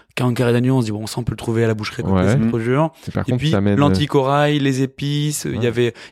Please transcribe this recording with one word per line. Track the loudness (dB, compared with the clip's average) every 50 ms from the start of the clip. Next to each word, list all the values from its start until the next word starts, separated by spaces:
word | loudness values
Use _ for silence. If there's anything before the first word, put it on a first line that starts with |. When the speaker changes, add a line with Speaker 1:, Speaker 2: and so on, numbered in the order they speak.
| _ _ _
Speaker 1:
Caron | -2 -2 0
carré | 0 2 2 2 2
d'agneau, | 2 2 2 2
on | 2
se | 0
dit, | -2
bon, | -4 -6 -8
ça, | -8 -8 -6
on |
peut | -6 -6
le | -6
trouver | -6 -4 -2 0 0
à | 2
la | 0 0
boucherie, | -2 -4 -8 -8 -6 -2
Speaker 2:
Ouais. | 0 2 2 4
Speaker 1:
c'est | 4 4 2 2 2
trop | 0 0
dur. | 0 0 0 0 0 -2 -4 -8 -14
Speaker 2:
Et | -8
par | -6 -4 -2 -2
Speaker 1:
Et |
Speaker 2:
contre, | -2 0
Speaker 1:
puis, | 0 0
Speaker 2:
t'amènes, | 0 2 2 2 2 2
Speaker 1:
lentilles | 4 2 2 2 0
Speaker 2:
euh, | 0
Speaker 1:
corail, | 2 2 2 2 2 2 2 2 2 2
les | 0 0 0 0
épices, | -2 -4 -4 -4 -4 -2 -2 -2 -2 -2 -4 -4 -6
il | -6 -4
y | -2
Speaker 2:
Ouais. | -2
Speaker 1:
avait, | 0 0 0 0 0 -2 -6 -14 -6